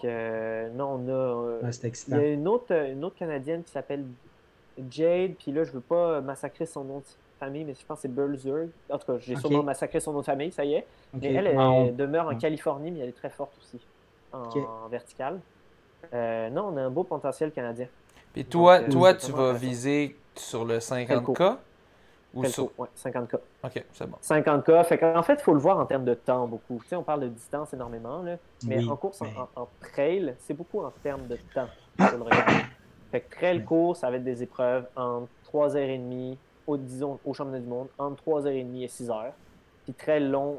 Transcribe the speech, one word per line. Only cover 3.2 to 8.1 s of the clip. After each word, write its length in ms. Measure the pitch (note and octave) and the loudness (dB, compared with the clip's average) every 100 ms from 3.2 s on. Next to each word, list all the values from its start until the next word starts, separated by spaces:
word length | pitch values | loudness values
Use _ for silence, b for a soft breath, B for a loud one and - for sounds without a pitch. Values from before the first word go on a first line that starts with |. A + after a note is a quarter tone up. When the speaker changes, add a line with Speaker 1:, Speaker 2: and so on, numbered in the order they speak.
| E3+ C#3+ C3 E3+ | -6 -6 -4 -6
Speaker 1:
qui 80 | E3+ | -6
s'appelle 320 | C#3 - C#3+ C3 B2 - _ _ _ _ - C3 | -10 -6 -8 -8 -14 -20 _ _ _ _ -14 -10
Jade, 440 | C#3+ E3 F3+ F#3 - | 0 2 4 2 -2
puis 120 | - | -4
là, 140 | C#3+ | -2
je 80 | D#3 | -2
veux 80 | C3+ | -4
pas 400 | - E3+ E3+ D3+ | 0 2 4 2
massacrer 460 | C3+ C3+ C#3+ - D#3+ | -2 -6 -8 -6 -8
son 180 | D3 | -8
nom 140 | C3+ C#3 | -10 -10
de 60 | C3+ - _ - | -12 -20 _ -12
famille, 240 | C3+ C#3+ | -8 -8
mais 100 | D#3 | -8
je 100 | B2+ | -10
pense 140 | - D3+ | -10 -8
que 40 | |
c'est 120 | C3+ | -4